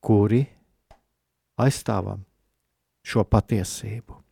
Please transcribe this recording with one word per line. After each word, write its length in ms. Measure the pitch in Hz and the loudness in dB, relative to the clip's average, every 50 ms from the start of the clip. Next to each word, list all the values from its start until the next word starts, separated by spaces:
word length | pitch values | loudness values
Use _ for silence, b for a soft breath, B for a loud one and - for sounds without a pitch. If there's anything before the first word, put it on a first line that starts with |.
| - | 2
kuri 400 | - 110 101 101 104 110 123 139 - _ _ _ _ _ _ _ _ - _ _ _ _ _ _ _ _ _ _ _ _ - | 4 4 4 4 4 2 0 0 -2 _ _ _ _ _ _ _ _ -20 _ _ _ _ _ _ _ _ _ _ _ _ 0
aizstāvam 640 | 120 139 - - - - 107 98 92 98 98 98 95 _ _ _ _ _ _ _ _ _ _ _ _ _ _ _ | 0 0 0 -2 -6 -4 -4 -4 -4 -6 -8 -12 -14 _ _ _ _ _ _ _ _ _ _ _ _ _ _ _
šo 220 | _ - - 120 101 | _ -4 0 0 2
patiesību. 920 | - - 107 - _ - 101 92 - - - - 104 107 117 - _ - - _ _ | 4 4 2 2 _ -2 -4 -4 -6 -10 -12 -12 -12 -12 -12 -14 _ -20 -20 _ _